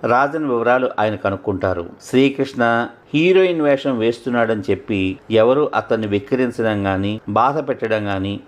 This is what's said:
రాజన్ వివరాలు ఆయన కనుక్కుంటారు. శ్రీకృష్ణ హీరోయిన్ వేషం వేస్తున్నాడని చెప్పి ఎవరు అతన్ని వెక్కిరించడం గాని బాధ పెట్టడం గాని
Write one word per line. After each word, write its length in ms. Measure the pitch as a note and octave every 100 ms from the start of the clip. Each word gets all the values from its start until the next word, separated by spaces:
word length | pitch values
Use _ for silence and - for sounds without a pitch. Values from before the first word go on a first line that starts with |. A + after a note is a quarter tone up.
రాజన్ 420 | A2+ B2 C#3+ D#3+ D3+
వివరాలు 440 | A#2+ A2+ B2+ B2+ -
ఆయన 160 | G#2+
కనుక్కుంటారు. 720 | G#2 G2+ G2 - F#2+ F#2+ F2+ E2+ -
శ్రీకృష్ణ 840 | - B2+ C#3 C#3 C3+ - A#2 A#2 A#2 - _
హీరోయిన్ 480 | D3 E3+ F#3 F#3 E3+
వేషం 360 | D3 C#3 C#3+ B2
వేస్తున్నాడని 640 | A2+ A#2+ - A#2+ A2+ A2 G2
చెప్పి 480 | F#2+ - G#2 F#2+ F#2+ -
ఎవరు 400 | A2 A2+ C3+ D3+
అతన్ని 320 | - A2 A2+ A2
వెక్కిరించడం 800 | G2+ - B2+ B2+ A#2 A2+ G#2 G2
గాని 340 | F#2+ G2+ G#2+ -
బాధ 400 | G#2+ B2 D3 C#3
పెట్టడం 400 | B2+ A2+ A2 G#2
గాని 320 | G2 G2 G2+